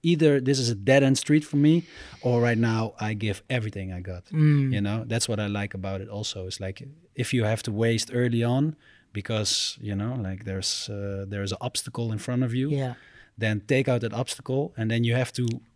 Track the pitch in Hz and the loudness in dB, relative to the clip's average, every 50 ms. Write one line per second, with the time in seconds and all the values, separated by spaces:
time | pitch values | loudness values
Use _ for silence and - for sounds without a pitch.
0 | - 170 175 151 165 151 143 139 127 135 143 131 123 117 117 98 98 131 135 139 | 4 2 4 6 6 4 4 4 2 2 2 2 2 0 -2 0 4 6 6 8
1 | 139 135 135 - - - 147 151 151 - - 143 143 151 165 170 170 - - - | 8 6 4 4 4 4 2 2 2 2 2 4 6 6 6 4 2 -4 -18 -20
2 | - - - - - 123 123 120 120 120 117 113 117 117 113 113 113 107 - - | -18 -18 -18 -2 0 2 4 4 4 4 4 4 2 2 2 0 0 -2 -4 -6
3 | 110 107 110 104 113 107 98 - _ - 131 123 110 110 - 101 95 95 92 87 | -4 -4 -2 -2 -2 -2 -4 -4 _ -4 -2 -2 -2 -4 -8 -8 -8 -8 -8 -8
4 | 90 95 90 90 _ _ 185 156 151 151 147 143 139 135 123 101 101 101 107 113 | -8 -10 -10 -12 _ _ 2 4 4 6 6 4 2 2 0 0 0 0 -2 -2
5 | 117 120 113 110 - - 110 101 104 101 104 101 101 104 - 95 95 95 98 95 | -2 -2 -2 -2 0 0 -2 -2 -2 -2 -2 -4 -4 -4 -6 -8 -6 -6 -6 -6
6 | 98 110 101 104 107 - - 98 92 95 - - 101 95 98 - - 135 147 160 | -8 -8 -8 -8 -8 -8 -8 -8 -10 -10 -8 -8 -8 -8 -8 -10 -14 -18 -18 _
7 | _ _ _ - 117 - - 123 110 107 113 110 - 120 104 104 113 113 113 110 | _ _ _ -6 -4 0 0 2 2 2 0 -2 -2 -6 -2 0 2 2 2 0
8 | - - - 120 123 120 117 117 117 117 123 135 147 160 151 _ _ - _ _ | -2 -2 0 0 0 2 2 2 2 2 2 2 0 0 -2 _ _ -20 _ _
9 | _ _ - 104 95 - 113 107 104 95 - - - - - - 120 104 101 98 | _ _ -10 -10 -6 -2 -2 0 0 0 0 -2 -2 -4 -6 -6 -6 -4 -4 -2
10 | 101 117 127 127 101 95 95 95 110 98 95 95 92 - - - - - 104 101 | -2 -4 -4 -4 -4 -6 -6 -8 -8 -6 -6 -4 -4 -4 -4 -4 -6 -8 -8 -8
11 | 101 101 98 98 98 98 104 101 98 98 104 - 123 127 - - - - - - | -6 -6 -6 -6 -6 -6 -6 -4 -4 -4 -6 -6 -6 -6 -6 -6 -8 -6 -8 -6
12 | 117 113 110 104 - - 123 123 131 117 117 127 131 151 147 139 135 123 120 - | -4 -4 -4 -6 -4 -4 -2 0 0 0 0 -2 -2 0 -2 -2 -2 -4 -6 -10
13 | - - - - - _ _ - 113 110 107 104 98 - 131 131 131 135 127 117 | -18 -20 -20 -20 -20 _ _ -2 -2 0 0 -2 0 2 2 2 4 2 0 0
14 | 117 110 - 113 - - - - - - 131 135 147 175 - - 110 110 113 117 | 0 -4 -4 -4 -4 -4 -6 -10 -6 -4 -2 -2 -2 -4 -4 -4 -2 0 2 2
15 | 117 117 117 127 127 - - - 123 117 117 127 - _ _ | 2 2 2 2 0 -2 -2 -4 -2 -2 -4 -6 -10 _ _